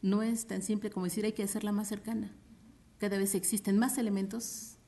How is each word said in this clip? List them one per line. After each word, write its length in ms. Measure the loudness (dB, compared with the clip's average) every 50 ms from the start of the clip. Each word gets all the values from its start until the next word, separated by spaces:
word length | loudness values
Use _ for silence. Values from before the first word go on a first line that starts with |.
| 4
no 200 | 4 4 4 4
es 240 | 2 0 0 -2
tan 140 | -4 -4 -6
simple 300 | -2 0 -2 0 0 -2
como 160 | -4 -2 -2
decir, 180 | 0 0 0 0
"Hay 80 | 0 0
que 100 | 0 -2
hacerla 300 | -2 -2 -2 -2 0 0
más 160 | 0 0 -2
cercana". 480 | -4 -6 -6 -4 -4 -4 -4 -6 -8 -16 -20 -20 -20 -20 -20 -20 -20 -20 -20 -20 -8 -4
Cada 180 | -2 0 2
vez 180 | 2 2 2 2
existen 440 | 2 0 2 0 0 2 4 4 4
más 180 | 4 4 2
elementos 800 | 0 0 0 2 0 0 -2 -4 -6 -6 -6 -8 -10 -12 -14 -16 -20 -20